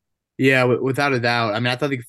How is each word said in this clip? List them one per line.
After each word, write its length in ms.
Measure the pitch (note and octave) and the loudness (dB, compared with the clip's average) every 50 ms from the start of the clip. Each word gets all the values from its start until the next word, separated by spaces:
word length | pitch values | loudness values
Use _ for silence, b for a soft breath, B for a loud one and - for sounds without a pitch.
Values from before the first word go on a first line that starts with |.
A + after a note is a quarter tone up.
| _ _ _ _ _ _ _ | _ _ _ _ _ _ _
Yeah, 260 | - C3 C3+ C3+ B2+ | 0 2 2 4 4
w-, 200 | B2+ B2 A#2+ - | 4 2 2 0
without 300 | A#2+ C3+ A#2+ C#3+ C#3+ C#3+ | 0 -2 -2 0 0 0
a 80 | C3+ A#2+ | 0 0
doubt. 340 | A#2 A#2+ A#2+ A#2+ A2+ G#2+ G2+ | 0 0 0 0 0 -2 -2
I 60 | A2+ | -2
mean, 80 | A#2+ B2 | -2 -2
I 80 | B2+ | -2
thought 140 | B2+ D3+ C#3 | -2 -4 -4
the 120 | C#3 B2 A#2 | -4 -6 -6